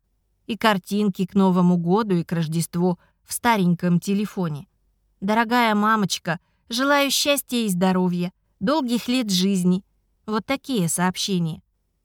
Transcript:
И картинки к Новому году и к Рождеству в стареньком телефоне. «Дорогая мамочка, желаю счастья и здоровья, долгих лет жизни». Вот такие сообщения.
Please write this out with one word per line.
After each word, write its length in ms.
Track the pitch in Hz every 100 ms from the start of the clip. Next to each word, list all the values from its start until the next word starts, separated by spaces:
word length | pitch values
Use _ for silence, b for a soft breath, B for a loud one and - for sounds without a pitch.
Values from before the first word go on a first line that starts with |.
| _ _ _ _ -
И 100 | 220
картинки 720 | 226 202 - 202 208 180 185
к 80 |
Новому 440 | 196 190 180 180 175
году 360 | 170 196 214
и 100 | 175
к 80 | 160
Рождеству 640 | 170 156 165 160 175 180 175 b b
в 100 | -
стареньком 640 | - 240 220 180 170 180 175
телефоне. 720 | - 202 214 - 170 143 - _ _ _ _ _
«Дорогая 540 | 196 226 226 247 226
мамочка, 640 | 208 214 220 190 - - 165 _ _ -
желаю 420 | 233 277 285 277
счастья 460 | - 294 285 - 240
и 100 | 220
здоровья, 640 | 175 185 185 185 175 175 - _ _
долгих 480 | 202 311 247 240 -
лет 220 | 254 220
жизни». 540 | 180 190 190 180 180 - _ _ _ -
Вот 180 | 214 -
такие 420 | 269 - 247 165
сообщения. 720 | - 180 - - 180 165 - - _ _ _